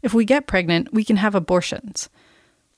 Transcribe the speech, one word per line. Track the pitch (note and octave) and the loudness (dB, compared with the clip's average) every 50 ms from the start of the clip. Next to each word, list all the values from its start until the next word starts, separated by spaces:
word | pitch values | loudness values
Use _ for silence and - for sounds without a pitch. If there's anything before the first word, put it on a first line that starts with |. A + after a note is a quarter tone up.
| - | -4
if | A#3+ G#3 | 0 2
we | A3+ A3+ | 2 2
get | G#3 C4 C#4+ C#4+ - | 4 2 0 0 0
pregnant, | - F#3+ F3+ E3 E3+ E3+ - - - | -2 0 0 2 0 0 0 -2 -2
we | A3 G#3+ | -2 0
can | - A3 F#3+ | 2 2 2
have | G3 G#3+ G3+ | 2 0 0
abortions. | G3 E3 - F3+ F3+ F3 - - - - G#3+ G3 - - - _ _ _ _ _ _ _ _ _ _ _ _ _ | 0 0 0 0 0 0 -2 -6 -10 -10 -12 -12 -12 -12 -12 _ _ _ _ _ _ _ _ _ _ _ _ _